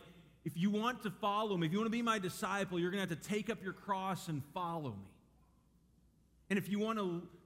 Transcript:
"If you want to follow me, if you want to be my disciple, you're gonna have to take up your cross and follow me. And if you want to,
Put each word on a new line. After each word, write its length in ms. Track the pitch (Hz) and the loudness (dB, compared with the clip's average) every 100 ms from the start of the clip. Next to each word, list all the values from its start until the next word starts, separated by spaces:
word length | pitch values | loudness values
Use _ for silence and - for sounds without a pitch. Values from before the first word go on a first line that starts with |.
| - - - - | -8 -20 -20 -10
"If 120 | 160 165 | -6 2
you 140 | 202 | 4
want 320 | 208 233 247 | 4 2 0
to 80 | 170 | -4
follow 460 | - 208 202 220 185 | 0 0 2 2 2
me, 80 | 160 | 2
if 60 | |
you 60 | 196 | 2
want 80 | 226 | 2
to 40 | |
be 100 | 233 | 2
my 180 | 233 220 | 2 2
disciple, 600 | 180 - 196 196 190 180 | 0 -2 -2 0 0 0
you're 120 | 180 | 0
gonna 120 | 196 | 0
have 80 | 185 | 0
to 60 | 160 | -2
take 340 | - 214 214 | -2 -2 0
up 120 | 214 | -4
your 120 | 190 | -4
cross 540 | - - 190 190 180 - | -6 -2 0 0 -2 -2
and 140 | 147 - | -4 -4
follow 380 | 185 170 170 139 | -4 -2 -2 -4
me. 180 | 101 98 - - - - _ _ _ _ - - _ _ _ - | -6 -12 -20 -20 -20 -20 _ _ _ _ -20 -20 _ _ _ -2
And 100 | 196 | 0
if 120 | 165 | 2
you 80 | 202 | 0
want 200 | 214 220 | 0 0
to, 300 | 185 170 175 - | 0 -2 -6 -16